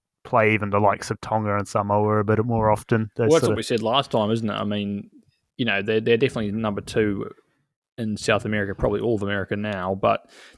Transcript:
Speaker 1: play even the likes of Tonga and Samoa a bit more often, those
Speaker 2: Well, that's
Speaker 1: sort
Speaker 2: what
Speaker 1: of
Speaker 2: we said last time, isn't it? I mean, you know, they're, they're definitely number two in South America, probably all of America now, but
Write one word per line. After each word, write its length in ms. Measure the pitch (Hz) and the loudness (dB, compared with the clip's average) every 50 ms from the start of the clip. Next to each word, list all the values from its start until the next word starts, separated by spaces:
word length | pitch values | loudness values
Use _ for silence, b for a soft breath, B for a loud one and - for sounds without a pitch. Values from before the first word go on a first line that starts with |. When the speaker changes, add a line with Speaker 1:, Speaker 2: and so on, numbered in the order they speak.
| _ _ _ _ _ | _ _ _ _ _
Speaker 1:
play 300 | - 127 120 110 107 107 | 0 2 4 4 4 4
even 160 | 104 107 101 | 2 0 0
the 80 | 95 101 | 2 4
likes 320 | 107 101 98 - - - | 4 2 2 0 -4 -8
of 100 | 113 - | -8 -8
Tonga 340 | - - 110 110 107 104 101 | -4 -4 -2 -2 0 0 -2
and 120 | 104 101 | -2 -2
Samoa 500 | - - 110 101 101 101 104 107 107 107 107 | -2 -2 -2 0 2 2 2 2 2 2 2
a 40 | 104 | 2
bit 200 | 101 107 104 110 | 2 2 2 2
more 280 | 120 117 113 110 107 | 0 0 2 4 2
often, 400 | 107 101 - - 120 110 110 104 - | 2 2 2 0 0 0 0 -2 -2
those 140 | - 117 143 | -2 2 4
Speaker 2:
Well, 60 | 156 | 4
that's 60 | 165 | 4
Speaker 1:
sort 80 | 131 113 | 4 2
Speaker 2:
what 40 | 107 | 0
Speaker 1:
of 40 | |
Speaker 2:
we 60 | 110 110 | -2 -2
said 200 | - 123 113 107 | -2 -2 0 0
last 260 | 110 120 139 135 - | 2 0 0 0 2
time, 220 | - 117 107 104 | 0 0 2 2
isn't 180 | 113 113 113 107 | 0 0 0 -4
it? 40 | 104 | -4
I 100 | 104 107 | -4 -4
mean, 480 | 104 104 104 101 101 101 101 - - _ - _ _ _ _ _ _ _ | -2 -2 -2 -2 -4 -4 -6 -8 -12 _ -20 _ _ _ _ _ _ _
you 80 | - 127 | -4 -2
know, 180 | 113 98 98 98 | -2 0 -2 0
they're, 180 | 107 110 110 | 0 0 0
they're 160 | 113 120 117 | 2 2 2
definitely 340 | 113 135 123 - 117 107 101 | 2 2 0 0 -4 -4 -4
number 300 | 98 113 110 107 101 101 | -4 -2 -2 -2 -4 -4
two 480 | - - - 117 110 104 98 101 - - - _ _ _ _ _ _ _ _ _ _ _ _ | -8 -4 0 0 0 0 0 -4 -6 -10 -14 _ _ _ _ _ _ _ _ _ _ _ _
in 180 | - 113 110 104 | -8 -6 -6 -6
South 300 | - - - 110 98 - | -4 0 0 0 0 0
America, 300 | 107 107 104 98 98 95 | -2 -2 -2 -2 -4 -4
probably 240 | - - 117 104 104 | -2 -2 0 0 0
all 140 | 107 117 117 | 0 0 0
of 80 | 98 101 | 0 -2
America 320 | 101 101 101 92 - 113 | -2 -2 -4 -2 -4 -4
now, 400 | 104 104 107 101 95 90 92 98 | -4 -4 -6 -6 -4 -4 -4 -2
but 340 | 98 117 110 107 - - B B B B B B | 0 2 0 0 0 -4 B B B B B B